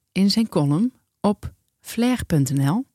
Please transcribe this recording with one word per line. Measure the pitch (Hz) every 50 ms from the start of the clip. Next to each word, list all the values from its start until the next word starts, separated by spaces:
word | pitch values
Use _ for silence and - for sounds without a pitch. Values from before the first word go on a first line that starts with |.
| _ _
in | - - 190 202
zijn | 196 226 233 214
column | - 180 147 143 143 160 220 254 - _ _ _ _ _
op | - 196 208 - - - - _ _ _ _ _
flair | _ - - - 233 247 254 233 -
punt | - 170 151 139 131 143
N | 139 139 139
L | 160 226 269 - _